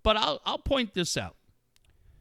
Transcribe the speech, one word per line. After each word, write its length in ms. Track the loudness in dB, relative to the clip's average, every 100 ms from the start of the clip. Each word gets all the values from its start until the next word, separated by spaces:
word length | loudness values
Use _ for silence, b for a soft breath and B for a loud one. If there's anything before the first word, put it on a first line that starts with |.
But 140 | 2 2
I'll, 240 | 2 -2 -4
I'll 120 | -6
point 340 | -2 0 0 -2
this 200 | -2 -2
out. 180 | -6 -12 _ _ _ _ _ _ -20 -20